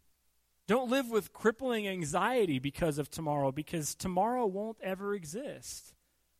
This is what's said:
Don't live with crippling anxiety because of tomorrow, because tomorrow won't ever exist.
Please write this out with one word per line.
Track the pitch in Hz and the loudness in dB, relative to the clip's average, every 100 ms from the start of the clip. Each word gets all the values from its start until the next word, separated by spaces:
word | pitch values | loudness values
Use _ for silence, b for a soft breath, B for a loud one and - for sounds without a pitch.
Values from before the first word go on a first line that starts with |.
| _ _ _ _ _ _ - | _ _ _ _ _ _ 2
Don't | 226 247 | 2 4
live | 262 247 | 2 4
with | 226 180 | 2 0
crippling | - 214 233 262 226 202 | 0 2 2 0 0 0
anxiety | 190 151 175 202 254 196 135 | -2 0 2 2 4 4 2
because | 135 - 170 147 | -2 0 0 0
of | 143 | -4
tomorrow, | - 160 147 139 | -4 -2 0 0
because | 135 151 170 147 | 0 -4 -4 -4
tomorrow | - 190 180 214 254 233 | -4 -2 2 2 2 0
won't | 190 220 220 | -2 -6 -6
ever | 190 185 202 | -6 -4 -2
exist. | 202 160 175 254 139 - - - - _ _ _ _ | -4 -6 -8 -8 -10 -12 -14 -16 -20 _ _ _ _